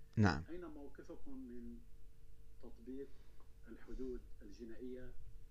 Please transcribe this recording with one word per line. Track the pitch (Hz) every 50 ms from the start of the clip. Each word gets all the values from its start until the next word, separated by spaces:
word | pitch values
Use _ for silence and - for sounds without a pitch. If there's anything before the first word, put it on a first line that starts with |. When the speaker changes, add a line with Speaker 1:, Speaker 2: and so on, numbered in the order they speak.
| - - -
Speaker 1:
نعم. | - 107 95 76 69 85 -
Speaker 2:
أين | - 180
موقفكم | - 160 151 147 143 139 - - - - 170 - - 277
من | 131 131 131 247 240 240 240 233 233 233 - - - - - - - - - - - - - - - - -
تطبيق | 113 - - - 127 131 135 139 139 - - - - - - - - - - - 233
الحدود | 226 - - - 117 120 131 127 123 123 - - - -
الجنائية | - 104 - - 117 110 - - 120 127 127 127 127 123 - - - - - - - -